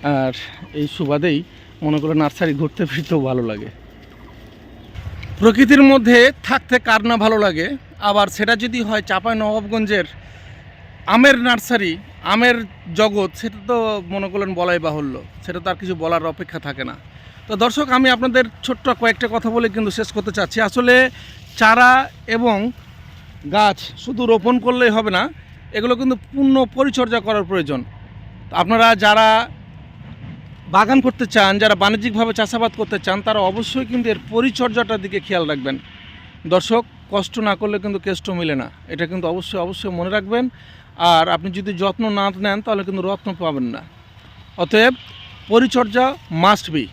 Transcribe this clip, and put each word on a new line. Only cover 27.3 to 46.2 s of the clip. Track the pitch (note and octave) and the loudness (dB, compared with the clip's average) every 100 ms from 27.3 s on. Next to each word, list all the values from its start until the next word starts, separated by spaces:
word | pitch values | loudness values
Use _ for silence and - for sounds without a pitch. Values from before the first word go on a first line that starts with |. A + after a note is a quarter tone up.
| G#3+ F3 | -2 0
প্রয়োজন। | F#3+ D3 C3+ A#2+ - - - - - - E3+ | -2 -2 -6 -8 -16 -20 -20 -20 -20 -6 -2
আপনারা | F3+ A3+ A3+ A3 | 2 4 4 4
যারা | G#3 G#3+ A3 A3 A#3 - - - - - - - - - - - - | 4 6 6 4 0 -10 -20 -20 -20 -20 -20 -18 -18 -18 -20 -20 0
বাগান | F#3 G#3+ C4+ B3+ | 2 4 4 2
করতে | - A3+ | -2 -2
চান, | A3 G3 G3 | 4 4 4
যারা | G#3+ G3 | 2 4
বাণিজ্যিকভাবে | G3 G#3+ A#3 G#3+ A3+ A3 | 2 2 -2 -2 -2 0
চাষাবাদ | G#3+ A#3 A3+ - | -2 0 -2 -2
করতে | G#3+ G3+ F#3+ | -6 -4 -4
চান, | F#3+ G3+ | -2 0
তারা | G#3+ F#3+ | 0 0
অবশ্যই | G3 A3+ C4 A#3 | -2 -6 -6 -4
কিন্তু | B3 A#3 | -4 -2
এর | G#3 - | -4 -4
পরিচর্যাটার | A3 B3+ G#3+ B3 A3+ G#3+ A3 | 0 0 0 -2 -2 -2 -4
দিকে | F#3+ G3 - | -4 -8 -4
খেয়াল | F#3 D#3 | -2 -2
রাখবেন। | D3 C3+ C3+ - - - - - - D#3+ | -4 -4 -8 -10 -20 -20 -20 -20 -16 0
দর্শক, | F3+ - A3+ A#3 - - | 0 2 -2 -2 -14 -6
কষ্ট | G3 F#3 A#3+ G#3+ | -6 -4 -4 -2
না | G3 | -2
করলে | G#3+ G#3 | -2 -4
কিন্তু | G#3 G3 F#3+ | -6 -6 -6
কেষ্ট | F#3 - F3+ | -8 -6 -6
মিলে | E3 C#3 | -4 -4
না, | A#2+ - - | -6 -14 -16
এটা | D#3 E3 | -8 -6
কিন্তু | F#3 E3+ | -4 -6
অবশ্যই, | F3+ F3 G3 | -6 -6 -6
অবশ্যই | F3 F#3+ G3+ F3 | -6 -8 -8 -6
মনে | F3+ G#3 | -4 -4
রাখবেন। | G3 A#3 B3+ - - - - - E3+ | -2 -2 -4 -6 -20 -20 -20 0 4
আর | E3 E3+ | 4 4
আপনি | E3 F3+ F#3 | 0 -4 -8
যদি | G3 F3+ | -8 -4
যত্ন | G3 F#3 A3 G3+ | -4 -2 -4 -2
না | G3 F#3 | -2 -2
নেন, | G3+ G3+ G#3+ | -4 -4 -4
তাহলে | G#3+ F#3+ | -4 -4
কিন্তু | F#3+ F#3 | -6 -4
রত্ন | G3 - F3 | -6 -8 -6
পাবেন | E3+ C#3+ B2 | -4 -4 -6
না। | A2+ A2+ - - - - - - - | -8 -16 -20 -20 -20 -20 -20 -20 -6
অতএব | E3+ G#3+ A3 B3+ - - - - - | 0 4 2 0 -14 -20 -20 -20 0
পরিচর্যা | A3 B3 B3 A3+ A#3 B3+ C4+ | 2 2 0 0 0 0 -2